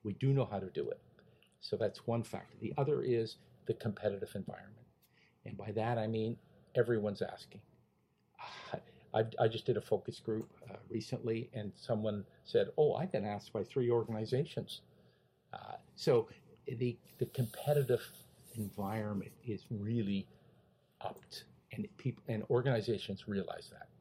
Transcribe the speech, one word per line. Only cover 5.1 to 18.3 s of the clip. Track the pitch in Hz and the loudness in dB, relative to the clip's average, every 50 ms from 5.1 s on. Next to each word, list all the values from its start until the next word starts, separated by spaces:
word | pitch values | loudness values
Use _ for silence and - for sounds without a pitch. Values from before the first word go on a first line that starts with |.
| _ _ _ _ _ _ _ | _ _ _ _ _ _ _
And | 113 104 | -12 -10
by | 98 98 107 | -8 -6 -4
that, | 101 110 107 117 120 | 0 0 2 2 2
I | 117 107 | 2 0
mean | 110 113 110 110 113 117 - - _ - - - _ _ | 0 0 0 0 0 -2 -6 -10 _ -20 -20 -20 _ _
everyone's | 127 117 117 120 110 104 107 101 - | 4 6 6 6 4 4 0 0 0
asking. | - 82 87 - - - - - - | -4 -4 -4 -12 -16 -18 -18 -20 -20
<sighs> | _ - _ _ _ _ _ _ _ _ _ _ _ _ - - - - - - - - - - - - - - - - | _ -20 _ _ _ _ _ _ _ _ _ _ _ _ -14 -14 -12 -12 -12 -8 -8 -8 -8 -8 -14 -20 -20 -14 -2 2
I, | 110 110 117 - - | 2 2 2 2 2
I | 117 | 2
just | 110 113 110 - | 4 4 0 0
did | - 117 | 2 0
a | 104 | 0
focus | - - 110 98 - - - - | 2 2 0 0 0 -6 -10 -6
group, | - - 110 110 - - - - - 120 | -4 -2 -2 -2 -4 -6 -12 -20 -18 -16
uh, | 101 - - - | -16 -16 -12 -6
recently, | - 113 107 - - 113 - 113 113 113 120 - - | -6 -6 -4 -4 -6 -4 0 0 0 0 -2 -4 -6
and | 117 104 101 - | -6 -6 -6 -8
someone | - - - 117 107 107 107 104 104 95 - - - _ | -10 -2 -2 0 2 2 0 0 -2 -4 -8 -16 -20 _
said, | - - - 101 - - | 4 6 6 6 6 4
"Oh, | - 151 143 101 | 4 6 6 6
I've | - 160 190 | 2 0 0
been | - 120 98 | 0 -2 0
asked | 104 104 104 - - - | 0 -4 -4 -6 -4 -4
by | 107 92 | -4 -2
three | - - 139 123 120 | 0 2 2 4 4
organizations." | 120 117 110 110 113 107 110 104 123 127 156 - - - - - - - - - - - - - _ _ _ _ _ _ _ _ - | 4 4 4 2 -2 -2 0 0 0 0 0 0 -4 -6 -6 -6 -10 -14 -14 -20 -20 -20 -20 -20 _ _ _ _ _ _ _ _ -14
Uh, | - - - - - - - - | -14 -12 -12 -14 -14 -14 -18 -14
so | - - 160 135 117 110 - - - - - - - _ | -2 4 6 6 6 4 2 -8 -20 -20 -20 -20 -14 _
the, | - 127 117 123 123 117 - _ - - | -8 -4 0 0 -2 -2 -4 _ -20 -6
the | - 127 | -4 -4
competitive | - - - 123 107 - - - 143 147 147 135 123 123 - - - - - - - | -4 0 -2 -2 -2 -4 -4 0 2 4 4 4 4 2 0 0 -6 -16 -20 -20 -20